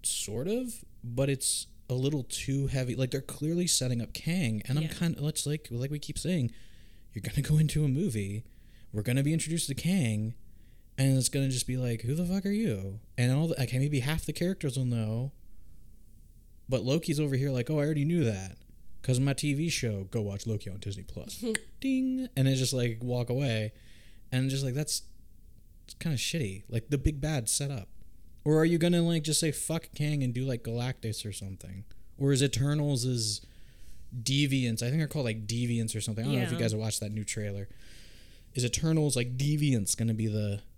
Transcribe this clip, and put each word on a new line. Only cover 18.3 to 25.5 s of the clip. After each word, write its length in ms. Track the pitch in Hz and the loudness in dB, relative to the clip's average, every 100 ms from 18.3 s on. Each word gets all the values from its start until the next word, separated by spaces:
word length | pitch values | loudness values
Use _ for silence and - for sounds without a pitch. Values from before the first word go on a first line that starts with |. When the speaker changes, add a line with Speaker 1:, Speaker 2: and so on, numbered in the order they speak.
| 98 95 - - - - - | 0 -6 -12 -18 -16 -12 -6
Speaker 1:
'cause 160 | - 127 | 0 2
of 60 | |
my 100 | 139 | 2
T 200 | 135 147 | 2 0
V 160 | 139 165 | 2 0
show. 340 | - 117 104 98 | 0 0 -2 -2
Go 160 | 117 | -2
watch 240 | 104 101 113 | -2 -4 -2
Loki 240 | 107 101 | -2 -4
on 80 | 95 | -8
Disney 240 | 104 92 | -8 -8
Plus." 400 | - - - - 240 220 | -8 -10 -10 -6 -4 -4
Speaker 2:
<laughs> 180 | - - | -6 -4
Speaker 1:
Ding! 480 | 269 262 262 262 254 - | 0 2 2 -2 -2 2
And 120 | 135 | 4
it's 120 | 131 | 4
just 140 | 131 | 2
like, 280 | 127 120 110 | 2 0 0
walk 280 | 123 123 120 | -2 -2 0
away. 420 | 123 143 110 107 - - - - - - | 0 0 0 -2 -8 -20 -20 -20 -20 -4
And 180 | 127 135 | 0 0
just 120 | 135 | 0
like, 120 | 139 127 | 0 -2
that's, 280 | 151 - - - - - - | -2 -4 -6 -18 -20 -20 -20